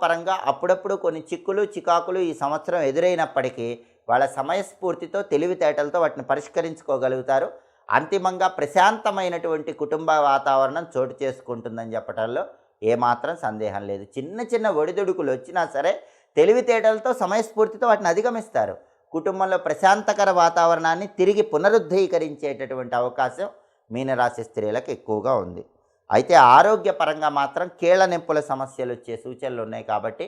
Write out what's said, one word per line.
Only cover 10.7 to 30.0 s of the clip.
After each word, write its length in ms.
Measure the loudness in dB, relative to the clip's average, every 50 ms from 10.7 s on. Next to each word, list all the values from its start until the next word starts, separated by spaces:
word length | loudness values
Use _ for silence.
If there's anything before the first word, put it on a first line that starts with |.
| 0 -4 -8 -6 -4
చోటు 200 | -4 -4 -4 -4 -6
చేసుకుంటుందని 720 | -6 -6 -6 -8 -10 -10 -10 -10 -10 -10 -10 -10 -10 -8 -8
చెప్పటంలో 480 | -8 -8 -8 -6 -6 -4 -4 -4 -6 -6 -8 -12 _ _ _ _ -4
ఏమాత్రం 540 | 0 0 2 2 2 2 0 0 -2 -6 -6 -6
సందేహం 460 | -6 -8 -6 -6 -6 -6 -6 -6 -8 -8
లేదు. 180 | -8 -10 -10 -12 -10 -10
చిన్న 220 | -10 -10 -8 -10
చిన్న 260 | -6 -4 -2 -2 0 0
ఒడిదుడుకులు 640 | 0 0 0 0 0 -2 -2 -2 -2 -2 0 -2
వచ్చినా 340 | -2 -4 -6 -6 -4 -4 -2
సరే 280 | -2 -2 -2 0 0 -2 -2 -6 -18 _ _ _ _ 2 4
తెలివితేటలతో, 760 | 4 6 4 4 4 2 2 2 4 2 2 2 0 -2 -2
సమయస్ఫూర్తితో 760 | -2 -2 -2 0 -2 -2 -2 0 0 0 0 0 0 2 2
వాటిని 200 | 2 2 2 0
అధిగమిస్తారు. 680 | 0 2 0 -2 -2 -4 -8 -4 -2 -2 -2 -2 -4 -8 -14 _ _ _ _ _ -6
కుటుంబంలో 440 | -4 -4 -2 -2 0 0 0 0 0
ప్రశాంతకర 720 | 0 -2 -2 2 4 4 4 4 2 0 0 2 2 4
వాతావరణాన్ని 760 | 4 6 4 4 4 4 4 4 4 2 2 0 0 -2 -4 -6
తిరిగి 340 | -2 0 2 4 4 2
పునరుద్ధీకరించేటటువంటి 1500 | 2 0 2 2 2 4 4 2 2 2 0 0 0 2 0 -2 -2 -2 -6 -6 -6 -6 -6 -6 -8 -8 -8 -8 -6 -4 -2
అవకాశం 540 | -2 -2 -2 -2 -2 -2 -2 -2 -6 -10 -10 -10 -14 _ _ _ _ _ -10
మీనరాశి 520 | -8 -6 -4 -2 0 0 0 0 -2 -4 -12
స్త్రీలకు 480 | -10 -6 -6 -4 -2 -2 -4 -4 -6
ఎక్కువగా 420 | -10 -8 -6 -4 -4 -2 0 0 0
ఉంది. 300 | 0 -2 -4 -10 -14 -16 _ _ _ _ _ _ _ _ 0
అయితే 220 | 2 2 4 6 8
ఆరోగ్యపరంగా 960 | 8 10 10 10 10 8 8 4 2 0 0 0 0 0 -2 -2 -2 -2 -2
మాత్రం 380 | -2 -2 -2 -2 -4 -6 -8 -8
కీళ్ళ 380 | -8 -2 2 4 4 6 4
నొప్పుల 340 | 4 2 -2 -2 -2 -2 -2
సమస్యలు 520 | -2 -2 -4 -6 -6 -8 -8 -8 -6 -6 -6
వచ్చే 220 | -8 -10 -10 -12 -10
సూచనలు 440 | -10 -12 -12 -8 -8 -8 -6 -6
ఉన్నాయి 220 | -8 -8 -8 -10 -6
కాబట్టి 420 | -4 -4 -2